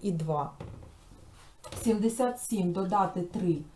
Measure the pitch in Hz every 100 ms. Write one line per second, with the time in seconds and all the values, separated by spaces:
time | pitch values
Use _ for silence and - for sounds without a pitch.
0 | 202 170 160 147 143 - - - - -
1 | - - - - - - - - 226 214
2 | 226 240 247 - - 208 175 185 185 202
3 | 185 185 175 - 180 147 -